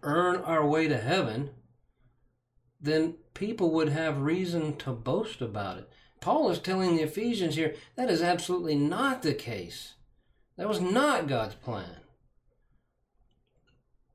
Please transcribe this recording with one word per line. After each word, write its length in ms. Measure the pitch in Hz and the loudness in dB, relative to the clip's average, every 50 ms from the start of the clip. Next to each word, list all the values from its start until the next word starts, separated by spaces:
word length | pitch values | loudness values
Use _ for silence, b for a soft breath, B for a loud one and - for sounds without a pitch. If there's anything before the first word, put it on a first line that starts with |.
earn 340 | - 147 151 170 180 180 180 185 | -4 0 2 2 4 2 2 0
our 280 | - 160 165 156 151 | 0 0 2 2 4
way 220 | 143 151 160 160 151 | 4 4 4 4 2
to 100 | 139 110 | 2 0
heaven, 520 | 107 131 175 202 - 113 110 123 143 143 - - - _ _ _ _ _ _ _ _ _ _ _ _ _ _ _ _ _ _ _ _ _ _ - | 0 0 0 2 0 0 -2 -4 -6 -6 -8 -16 -20 _ _ _ _ _ _ _ _ _ _ _ _ _ _ _ _ _ _ _ _ _ _ -8
then 340 | 151 147 156 160 160 165 170 - - _ | -2 0 2 2 2 0 -2 -8 -16 _
people 380 | - - 190 220 233 - 185 165 | -10 -6 -4 -4 0 2 2 2
would 200 | 156 160 156 143 | 4 4 2 2
have 280 | 139 160 160 156 143 139 | 2 0 0 -2 -2 0
reason 580 | 139 151 165 185 190 175 170 170 156 151 143 | 0 0 0 0 0 0 -2 -2 -2 -2 -4
to 140 | - - 135 | -6 -6 -6
boast 500 | 123 113 113 127 131 202 220 - - - | -6 -6 -2 -2 0 0 -2 -4 -6 -8
about 380 | 123 107 104 107 98 95 90 92 | -8 -6 -6 -6 -6 -6 -8 -10
it. 100 | - - b b b b b b | -12 -18 b b b b b b
Paul 300 | - 175 240 320 294 214 | 0 2 2 4 4 2
is 80 | 165 165 | 0 0
telling 380 | - 185 190 190 185 180 170 | -2 -2 0 0 2 2 2
the 60 | 160 | 2
Ephesians 520 | 156 151 - 202 226 240 226 196 180 160 139 | 0 -2 -2 -2 -2 -2 0 0 0 0 0
here, 220 | 160 160 156 B B B B B | 0 0 -2 B B B B B
that 160 | B 254 240 | B 0 2
is 100 | 175 160 | 2 2
absolutely 540 | 170 175 180 175 - - 180 180 170 160 151 | 4 2 2 0 0 -2 -2 -2 0 0 2
not 480 | 143 143 151 175 214 262 269 254 - | 2 2 2 2 0 0 0 0 0
the 120 | - 156 135 | 0 -2 -2
case. 600 | - - 120 110 98 87 85 - - - - - - - _ _ _ _ _ _ _ _ _ _ | -2 -4 -8 -8 -8 -8 -10 -12 -14 -16 -16 -20 -20 -20 _ _ _ _ _ _ _ _ _ _
That 120 | - - 208 | -6 -4 -2
was 120 | 214 175 | 0 0
not 480 | 180 180 196 247 285 294 262 208 170 139 | 2 2 4 4 4 4 4 2 0 0
God's 260 | 135 117 110 104 - | 0 0 -2 -4 -8
plan. 460 | - - 123 113 98 87 85 - - - _ _ _ _ _ _ _ _ _ _ _ _ _ _ _ _ _ _ _ _ _ _ _ _ _ _ _ _ _ _ _ _ _ _ _ _ _ _ _ _ _ | -10 -8 -6 -6 -6 -8 -10 -14 -20 -20 _ _ _ _ _ _ _ _ _ _ _ _ _ _ _ _ _ _ _ _ _ _ _ _ _ _ _ _ _ _ _ _ _ _ _ _ _ _ _ _ _